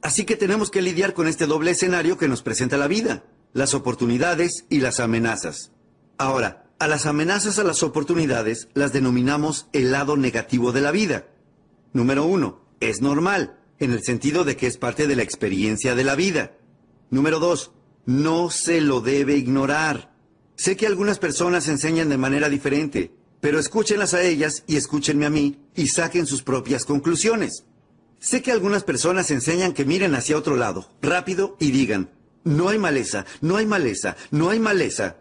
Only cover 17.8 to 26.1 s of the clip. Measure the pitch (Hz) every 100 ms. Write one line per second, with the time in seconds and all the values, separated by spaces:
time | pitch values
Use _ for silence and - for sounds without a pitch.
17.8 | _ _ - 127 156 165 175 - - 170
18.8 | 147 127 113 139 143 143 127 135 135 147
19.8 | 156 131 - _ _ _ _ - - 190
20.8 | 214 190 202 190 175 139 175 175 147 147
21.8 | 156 165 160 139 131 139 147 139 139 139
22.8 | 151 120 87 - _ _ 147 151 147 220
23.8 | 214 208 202 175 180 156 151 151 - 151
24.8 | 139 151 143 147 147 151 143 139 - -
25.8 | 143 - 165